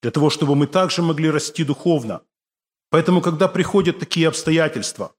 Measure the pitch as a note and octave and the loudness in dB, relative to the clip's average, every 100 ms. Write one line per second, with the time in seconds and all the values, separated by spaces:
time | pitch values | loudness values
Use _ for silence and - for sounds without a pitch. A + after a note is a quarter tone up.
0 | A#2+ D3 D3 - D3 C#3+ C#3+ F#3 F#3 - | -2 2 2 2 0 2 2 2 0 0
1 | E3+ D#3 D#3+ D3+ - - D3 C#3+ F3 D#3+ | -2 0 0 -2 -4 -6 -4 -2 0 0
2 | A2+ F2+ _ _ _ _ _ _ _ D#3+ | -2 -10 _ _ _ _ _ _ _ 0
3 | E3 F3+ F3 D#3 F#3+ F#3 F3+ G3+ F3 - | 4 2 2 0 0 0 0 2 0 -2
4 | D#3+ F3 D#3+ D3+ - D#3+ D#3 C3+ G2 - | -6 0 0 0 0 0 0 -2 -10 -10
5 | G2+ | -12